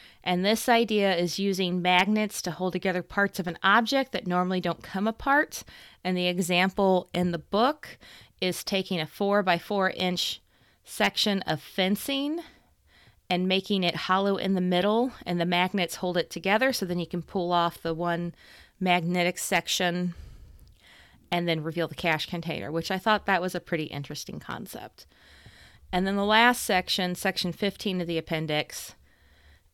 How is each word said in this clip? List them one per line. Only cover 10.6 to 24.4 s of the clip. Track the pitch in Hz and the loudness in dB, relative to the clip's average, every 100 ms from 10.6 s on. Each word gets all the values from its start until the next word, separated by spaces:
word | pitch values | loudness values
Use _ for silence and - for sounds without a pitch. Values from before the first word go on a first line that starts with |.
| _ _ | _ _
section | - - 202 - 214 196 | -16 0 0 2 0 0
of | - 151 | -2 -6
fencing | - - 185 208 - 277 285 330 - - _ _ _ _ - _ - | -4 -2 0 0 -2 -2 -2 -4 -8 -20 _ _ _ _ -20 _ -4
and | 180 185 | -2 2
making | 190 190 196 | 0 0 0
it | 175 165 | 0 -2
hollow | - 190 202 196 | 0 2 2 0
in | 190 | 0
the | 185 | 0
middle, | 180 180 202 220 254 - - | 2 2 2 2 0 -4 -4
and | 175 | -2
the | |
magnets | 175 175 185 202 170 - | 2 2 2 0 -2 -2
hold | 185 175 | -2 0
it | 165 | -2
together, | 170 190 220 269 | -4 0 2 2
so | - 180 | 0 -2
then | 175 | -2
you | 160 | -4
can | 175 | -6
pull | - 196 175 | -4 -4 0
off | 175 170 - | 2 2 -2
the | 165 | -6
one | 160 175 170 175 - - - - _ | -2 -2 -2 -4 -10 -20 -20 -20 _
magnetic | 185 175 165 180 175 175 | 2 2 2 2 0 0
section | - 175 - - 180 175 180 - - - - - - - - - - - _ | -2 -2 0 -2 0 0 -4 -6 -16 -20 -20 -20 -20 -20 -20 -20 -20 -20 _
and | 175 175 | -2 0
then | 160 | -2
reveal | 156 165 160 | -2 -2 -4
the | |
cash | - 175 156 - | -2 0 0 -2
container, | 170 160 147 107 | -6 -6 -6 -4
which | 165 - | -6 -4
I | 185 | -2
thought | 226 208 - | 0 0 2
that | 185 | 0
was | 180 | 0
a | 175 | -6
pretty | - 170 | -4 -4
interesting | 156 143 143 151 - 151 | -4 -8 -10 -12 -12 -12